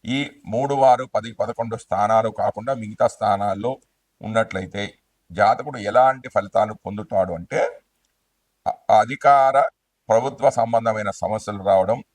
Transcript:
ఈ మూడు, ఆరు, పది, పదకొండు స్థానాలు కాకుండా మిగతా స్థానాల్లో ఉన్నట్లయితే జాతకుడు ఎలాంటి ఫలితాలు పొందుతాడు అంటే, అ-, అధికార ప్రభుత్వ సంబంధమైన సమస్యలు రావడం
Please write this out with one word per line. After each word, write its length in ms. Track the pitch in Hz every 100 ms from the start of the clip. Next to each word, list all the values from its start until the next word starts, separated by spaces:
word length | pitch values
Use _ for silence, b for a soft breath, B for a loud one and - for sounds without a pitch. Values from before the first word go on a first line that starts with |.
| 113
ఈ 360 | 135 143 - -
మూడు, 300 | 110 139 139
ఆరు, 240 | 131 123 131 107
పది, 180 | 113
పదకొండు 420 | 110 120 117 117 110
స్థానాలు 540 | - 95 104 110 113
కాకుండా 440 | 104 101 - 120
మిగతా 340 | 131 107 107 123
స్థానాల్లో 720 | - 104 101 101 98 117 131 _ _ _ _
ఉన్నట్లయితే 760 | 110 113 110 95 92 101 104 _ _ _ _
జాతకుడు 460 | 87 101 120 135 127
ఎలాంటి 520 | 104 120 131 131 127
ఫలితాలు 440 | 104 98 110 107
పొందుతాడు 600 | 104 95 101 98 98 92
అంటే, 480 | 85 87 143 - - _ _ _ _ _ _ _ _ -
అ-, 260 | - - 110
అధికార 720 | 110 143 147 139 135 135 - _ _ _ -
ప్రభుత్వ 400 | 113 135 131 135
సంబంధమైన 640 | 123 117 117 113 110 104
సమస్యలు 520 | - 95 107 - 101
రావడం 400 | 95 95 95 123 -